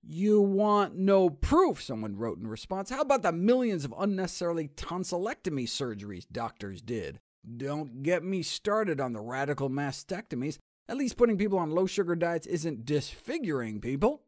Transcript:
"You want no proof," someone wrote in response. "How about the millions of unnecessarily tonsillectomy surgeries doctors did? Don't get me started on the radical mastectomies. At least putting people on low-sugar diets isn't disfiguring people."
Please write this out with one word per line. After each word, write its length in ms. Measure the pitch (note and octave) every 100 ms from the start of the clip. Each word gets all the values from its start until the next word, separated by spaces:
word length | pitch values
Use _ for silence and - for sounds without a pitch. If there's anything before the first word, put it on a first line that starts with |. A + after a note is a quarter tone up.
"You 360 | - D#3+ G3+ G#3+
want 540 | G3+ G3 G#3 G#3 G3+
no 360 | - F#3+ G3 F3+
proof," 520 | C#3+ - D#4 F#4 -
someone 320 | - A2+ A2
wrote 240 | G2 A#2+ -
in 80 | A2
response. 440 | G#2+ - F#3+ F#3+
"How 100 | B3+
about 220 | C#4+ C4+
the 100 | F#3
millions 520 | E3 G3 B3+ B3 F#3
of 80 | C#3 -
unnecessarily 720 | G3+ F#3+ F3+ - F3 E3 D3
tonsillectomy 960 | - - F3 F3+ F3 G3+ - F#3 C#3+
surgeries 640 | A#2 - B2+ G#2 G2+ F2+ -
doctors 500 | B2 A2+ - G2+ F#2
did? 380 | G#2+ A#2 D#2 C#2 _ _ - A#2
Don't 460 | C3+ D3 D3 A#2+
get 220 | C#3+ F3
me 180 | F3 F#3+
started 580 | D#3+ - G3+ G#3+ G#3 C#3+
on 120 | C3
the 80 | A2+
radical 480 | A2 C3 C#3 C#3+ C#3
mastectomies. 920 | C3+ C#3+ - - F3 - B2 C#3 - _ _ -
At 80 | C4
least 200 | C4 -
putting 220 | A#3+ G3+
people 200 | G#3 F#3+
on 120 | D#3+
low-sugar 440 | E3 F#3+ - F3
diets 320 | E3+ E3+ E3+ -
isn't 380 | E3+ E3 A#2+
disfiguring 960 | A#2+ D3 - - - D#4+ A3+ C#3 A#2 G#2+
people." 420 | A2+ C#3 G#3 D4+